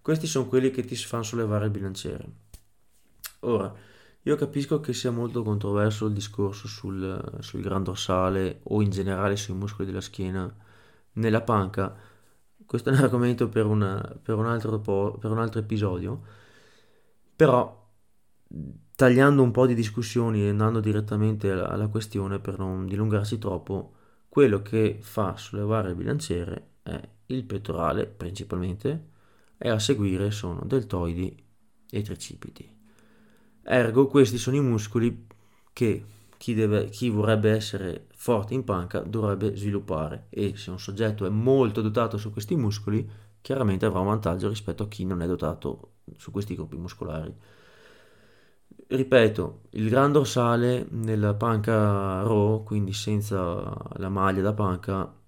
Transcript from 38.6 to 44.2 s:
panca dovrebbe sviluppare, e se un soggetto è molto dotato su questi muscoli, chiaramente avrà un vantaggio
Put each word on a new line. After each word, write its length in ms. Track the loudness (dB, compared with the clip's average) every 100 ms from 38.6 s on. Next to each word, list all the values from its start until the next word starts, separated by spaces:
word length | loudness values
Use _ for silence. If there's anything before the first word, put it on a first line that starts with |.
panca 360 | -2 -4 -2 -6
dovrebbe 540 | -4 -2 0 0 -2
sviluppare, 720 | -2 -4 -4 -4 -4 -4 -6 -12
e 260 | -4 -4 -4
se 140 | -10
un 80 | -10
soggetto 480 | -10 -2 -2 0 -2
è 20 |
molto 540 | 0 4 4 4 2
dotato 340 | 0 0 0 -2
su 160 | -6
questi 240 | -8 -2 0
muscoli, 520 | 0 -2 -2 -2 -2 -12 -20 _
chiaramente 420 | -6 0 0 2
avrà 160 | 2 2
un 60 | 0
vantaggio 420 | 0